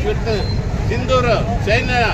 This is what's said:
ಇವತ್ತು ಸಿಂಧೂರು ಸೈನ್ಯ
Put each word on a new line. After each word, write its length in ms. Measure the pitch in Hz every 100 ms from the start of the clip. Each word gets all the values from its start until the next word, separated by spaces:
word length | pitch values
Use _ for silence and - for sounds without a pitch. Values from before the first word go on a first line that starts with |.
ಇವತ್ತು 320 | 208 214 220 214 - - - - -
ಸಿಂಧೂರು 760 | 233 247 254 240 208 - - 208
ಸೈನ್ಯ 280 | 233 240 247 220